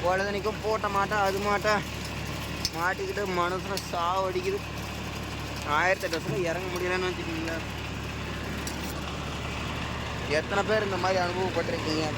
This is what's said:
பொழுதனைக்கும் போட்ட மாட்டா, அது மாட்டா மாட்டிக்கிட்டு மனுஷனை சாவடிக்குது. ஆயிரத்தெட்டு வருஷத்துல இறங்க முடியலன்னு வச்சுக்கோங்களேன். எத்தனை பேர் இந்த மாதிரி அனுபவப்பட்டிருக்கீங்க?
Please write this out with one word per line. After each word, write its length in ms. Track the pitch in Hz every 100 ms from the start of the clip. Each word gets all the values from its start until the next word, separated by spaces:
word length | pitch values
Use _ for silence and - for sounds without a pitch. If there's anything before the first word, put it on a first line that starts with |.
பொழுதனைக்கும் 600 | 175 185 202 202 202 208
போட்ட 240 | 208 220 208
மாட்டா, 320 | 196 196 208
அது 180 | 196 196
மாட்டா 400 | 202 202 208 208 190 - - - - - - - - 160
மாட்டிக்கிட்டு 500 | 175 190 190 190 202 180
மனுஷனை 380 | 175 185 185 196 -
சாவடிக்குது. 640 | 180 170 190 190 185 190 202 - - - - - - - - - - -
ஆயிரத்தெட்டு 480 | 147 180 196 185 160
வருஷத்துல 240 | 165 -
இறங்க 260 | 170 165 185 175
முடியலன்னு 340 | 180 185 185
வச்சுக்கோங்களேன். 540 | 175 170 165 160 165 160 - - - - - - - - - - - - - - - - - - - - - - - - - -
எத்தனை 340 | 147 156 196
பேர் 200 | 196 220
இந்த 140 | 202 185
மாதிரி 220 | 180 190
அனுபவப்பட்டிருக்கீங்க? 840 | 175 180 185 170 165 165 156 156 156